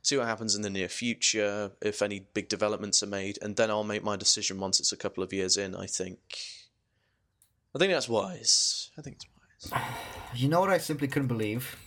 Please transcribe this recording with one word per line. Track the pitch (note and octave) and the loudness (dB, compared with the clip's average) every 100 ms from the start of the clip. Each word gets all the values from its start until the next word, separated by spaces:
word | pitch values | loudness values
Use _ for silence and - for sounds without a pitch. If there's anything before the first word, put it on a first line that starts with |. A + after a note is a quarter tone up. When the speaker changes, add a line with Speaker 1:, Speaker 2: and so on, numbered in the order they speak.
Speaker 1:
see | - C#3 | 0 2
what | A#2 | 0
happens | A2 A2 G2+ | -2 -2 -2
in | |
the | G#2 | -2
near | G2 F2+ | -2 -2
future, | - A#2+ A2+ - A2+ G#2 G#2 G2+ - | -2 -2 0 2 2 2 0 -4 -2
if | G#2+ - | -2 2
any | G#2 G2+ G2 | 0 0 -4
big | G#2+ G2 | -4 -2
developments | G2+ G#2 G#2 G2+ - | 0 0 0 0 0
are | G2+ | 0
made, | G2 F#2+ G2+ | -4 -4 -6
and | G#2 G2+ | -4 2
then | A2 | 2
I'll | G#2+ | 2
make | G#2 G#2 | 0 -2
my | G#2 G2 | -2 0
decision | G2+ - G2+ F#2+ | 2 2 0 -2
once | F#2+ F#2 | 0 2
it's | - | 2
a | G2 | -2
couple | G2 - | -4 -2
of | F#2 | -2
years | F#2+ F#2 G2+ | 0 2 2
in, | G2 F#2 | 0 -6
I | F#2+ | -6
think. | - F#2 - - - - - - _ _ _ _ _ _ _ _ _ _ C#3+ | -4 -6 -8 -14 -12 -12 -14 -20 _ _ _ _ _ _ _ _ _ _ 2
I | |
think | F#3+ | 4
that's | D#3+ A#2 | 4 4
wise. | A2 G2 G2+ - - - - - - | 2 2 -2 2 4 4 0 -6 -12
I | |
think | C#3+ - | -16 -16
it's | - _ _ - - | -20 _ _ -16 -6
wise. | - - - - | -6 -4 -8 -10
Speaker 2:
<sighs> | - - | -12 -10
You | A#2+ C3+ | -2 2
know | E3+ | 4
what | G3 | 6
I | F3+ | 4
simply | E3 D3+ C#3 | 2 -2 0
couldn't | C#3+ C3 | 0 0
believe? | A#2 G#2+ A#2 - - | 0 0 -2 -6 -12